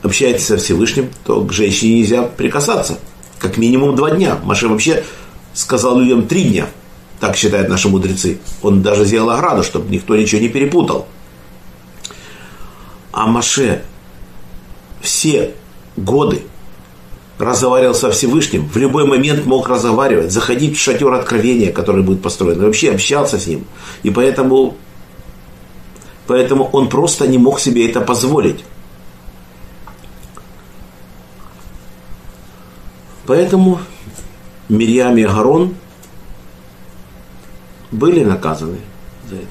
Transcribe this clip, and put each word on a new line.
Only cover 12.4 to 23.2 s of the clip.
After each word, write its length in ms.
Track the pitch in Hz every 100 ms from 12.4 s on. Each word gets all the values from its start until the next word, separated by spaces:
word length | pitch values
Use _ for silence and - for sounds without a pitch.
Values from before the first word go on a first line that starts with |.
| - - - - - - -
А 160 | - 110
Моше 560 | 117 113 - 127 78 - - - - - - - - - - - -
все 520 | - - 156 139 - - - - - -
годы 460 | 95 131 131 - - - - - - - - - - -
разговаривал 560 | 110 123 127 127 131
со 180 | 120 131
Всевышним, 560 | 104 127 147 151 92 76
в 100 | 110
любой 280 | 131 135 143
момент 400 | 131 143 147 135
мог 240 | 131 -
разговаривать, 640 | 123 117 110 135 98 82
заходить 460 | 95 113 123 151 151
в 20 |
шатёр 340 | - 123 139
откровения, 580 | 127 123 117 113 120 98
который 320 | - 95 98
будет 180 | 92 92
построен, 400 | 87 - 92 85
и 40 | 104
вообще 260 | 107 143
общался 480 | 98 - 143